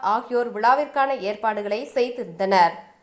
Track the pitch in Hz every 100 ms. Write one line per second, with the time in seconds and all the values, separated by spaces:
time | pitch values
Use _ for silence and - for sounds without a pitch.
0 | 190 220 247 240 240 208 226 269 285 285
1 | 269 269 190 208 220 208 202 214 285 269
2 | 247 247 190 165 190 196 170 - - _